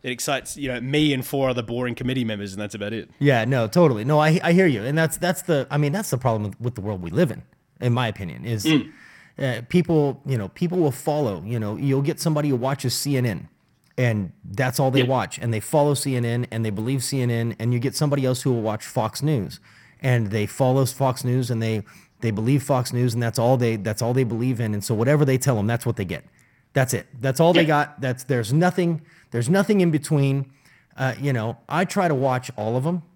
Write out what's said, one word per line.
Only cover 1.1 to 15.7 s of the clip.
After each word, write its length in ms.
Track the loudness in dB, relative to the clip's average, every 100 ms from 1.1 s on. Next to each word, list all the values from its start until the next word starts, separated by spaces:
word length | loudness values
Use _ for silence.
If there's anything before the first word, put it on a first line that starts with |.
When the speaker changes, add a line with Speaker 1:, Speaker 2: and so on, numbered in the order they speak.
Speaker 1:
and 100 | 0
four 240 | -2 -2 0
other 140 | -2
boring 320 | -4 -4 -4
committee 300 | -4 -2 0
members, 300 | -2 -2 -6
and 80 | -8
that's 120 | -8
about 180 | -6 -6
it. 180 | -8 -10 0
Speaker 2:
Yeah, 260 | 2 4 2
no, 220 | 0 2
totally. 360 | 4 4 4
No, 140 | 2 4
I, 220 | 4 2
I 100 | 4
hear 140 | 4 4
you. 160 | 2
And 140 | 0 0
that's, 200 | 0 0
that's 240 | -2 -4
the, 240 | 0 0 0
I 80 | 0
mean, 140 | 0
that's 180 | 0 -2
the 60 | -2
problem 360 | 0 0 -2 -6
with 160 | -8 -6
the 60 |
world 200 | -6 -6
we 80 | -4
live 200 | 0 0
in, 100 | -2 -14 _ _ _
in 120 | -2
my 140 | 0 0
opinion, 380 | -4 -10 -10 -6
is 200 | -4 2
Speaker 3:
Mm. 260 | 2 0 -14 -20 -20 -20 -6
Speaker 2:
uh, 220 | -4 -4 0
people, 540 | 0 4 2 2 -2 -4
you 120 | -4
know, 120 | -4
people 280 | -4 -2 2
will 140 | 0
follow, 520 | 0 -4 -2 -2 -4
you 160 | -6 -4
know, 160 | -4 -2
you'll 280 | 0 0
get 160 | 0 -2
somebody 300 | -2 0 0
who 60 | 0
watches 380 | 0 -2 -4
C 240 | -4 -2 0
N 80 | 0
N, 240 | -2 -10 _ _ _ _ -2
and 340 | 0 0 -4 -8
that's 360 | -14 -4 -2 0
all 120 | 2
they 80 | 2
Speaker 3:
Yeah. 80 | 2
Speaker 2:
watch, 320 | 0 -2 -6
and 120 | -4
they 80 | -4
follow 360 | 0